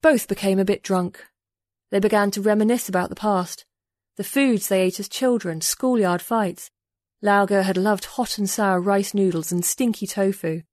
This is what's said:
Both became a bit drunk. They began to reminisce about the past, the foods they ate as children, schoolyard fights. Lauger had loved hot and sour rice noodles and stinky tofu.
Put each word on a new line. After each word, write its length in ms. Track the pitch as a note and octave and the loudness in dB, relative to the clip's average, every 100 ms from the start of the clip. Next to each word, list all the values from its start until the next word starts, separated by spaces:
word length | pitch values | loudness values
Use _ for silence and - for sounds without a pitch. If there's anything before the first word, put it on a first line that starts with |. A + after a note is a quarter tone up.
Both 280 | D#4+ C4 - | 4 4 0
became 300 | G3+ G3 F#3+ | -4 0 2
a 60 | |
bit 180 | F#3+ G3+ | 2 -2
drunk. 440 | - F#3+ F3+ - - _ _ _ _ _ _ | 0 -2 -2 -8 -20 _ _ _ _ _ _
They 80 | G3+ | 0
began 320 | G3+ G#3 G3+ | 2 2 2
to 100 | G3+ | 0
reminisce 480 | G3+ G#3+ G#3+ A#3+ - | 0 2 2 0 -2
about 220 | F#3 F3+ | -4 -4
the 60 | F#3+ | -4
past, 500 | G#3+ G3 F3 - _ _ _ _ _ - | -2 -2 -2 -10 _ _ _ _ _ -12
the 80 | |
foods 440 | G3 - C#4 A3 - | -4 0 2 2 0
they 120 | F#3+ | 2
ate 180 | F#3 F#3 | 0 -2
as 100 | G3+ | -10
children, 520 | - C4 A#3+ F3+ D#3+ | -2 0 0 -2 -4
schoolyard 640 | - - B3+ B3 F#3+ F3 | -4 -2 0 2 2 0
fights. 480 | - A3+ G3 - - _ _ _ _ _ | -2 -2 -2 -6 -16 _ _ _ _ _
Lauger 400 | G#3 G3+ G3 G3+ | 2 4 4 2
had 140 | F#3+ F#3 | 2 0
loved 300 | G3 G3+ - - | 0 0 -4 -6
hot 220 | A#3+ - | -6 -2
and 100 | G3 | -4
sour 320 | - G3+ F#3 | 0 0 0
rice 320 | F#3 G3+ G3 | 2 0 0
noodles 400 | G3+ F#3+ E3 D#3 | 0 0 0 -2
and 100 | F3 | -2
stinky 440 | F3+ - B3 G#3+ G3 | -2 0 -2 -2 -6
tofu. 560 | - G3 G3 E3 D#3+ - | -2 -2 -2 -6 -6 -10